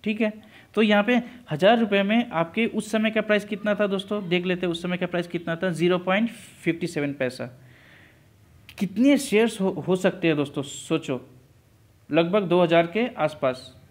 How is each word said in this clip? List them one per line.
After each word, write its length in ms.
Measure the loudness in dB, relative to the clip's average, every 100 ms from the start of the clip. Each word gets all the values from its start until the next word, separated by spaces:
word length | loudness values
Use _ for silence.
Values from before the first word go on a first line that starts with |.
ठीक 160 | -4 -2
है। 120 | -2 -4 -20 -20 -6
तो 80 | 0
यहाँ 200 | 4 4
पे 200 | 4 0 0 -16 -8
हज़ार 280 | 2 4 6
रुपये 240 | 4 2
में 280 | 2 0 0
आपके 360 | -2 -2 -2 -2
उस 240 | -2 -2
समय 200 | -2 0
का 100 | 0
प्राइस 240 | 0 0
कितना 300 | 0 -6 -2
था 120 | 0 0
दोस्तों, 420 | -2 -4 -6 0
देख 180 | 0 0
लेते 200 | -2 -2
हैं 40 |
उस 100 | -4
समय 140 | -4 -4
का 100 | -4
प्राइस 200 | -4 -4
कितना 300 | -6 -6 -4
था, 140 | -4
ज़ीरो 280 | 0 2 2
पॉइंट 320 | 0 0 0
फिफ्टी 560 | -4 -20 -6 -4 -2 -4
सेवन 260 | -4 -4
पैसा। 320 | -2 -4 -4 -14 -14 -20 -20 -20 -20 -20 _ _ _ _ -20 -20 -8
कितने 400 | -6 2 4 4
शेयर्स 420 | 2 2 2 0
हो, 100 | -4
हो 260 | -2 -2 0
सकते 300 | 0 0 0
हैं 100 | 0
दोस्तों, 260 | -2 -6
सोचो, 580 | -10 -12 -4 -4 -2 -8 -8 -20 _ _ _ _ _ _ _
लगभग 300 | 0 2 0
दो 200 | 2 2
हज़ार 240 | 6 4 4
के 200 | 0 -4
आसपास 680 | -2 -4 0 -4 -4 -12 -20 -20